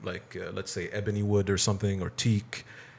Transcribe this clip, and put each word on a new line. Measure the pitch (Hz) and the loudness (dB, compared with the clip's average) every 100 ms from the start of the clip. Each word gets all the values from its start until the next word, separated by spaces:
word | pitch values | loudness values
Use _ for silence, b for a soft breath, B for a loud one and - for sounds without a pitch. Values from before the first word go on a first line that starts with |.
like, | 92 87 - 90 | -10 -10 -10 -10
uh, | 90 | -8
let's | 98 - | -8 -6
say, | 98 87 | -6 -4
ebony | 104 104 104 | -4 -2 0
wood | 104 101 98 | 4 4 4
or | 95 | 4
something, | - 98 104 98 | 2 2 0 0
or | 87 | -2
teak, | - 120 107 - - B B B | 0 2 2 0 -10 B B B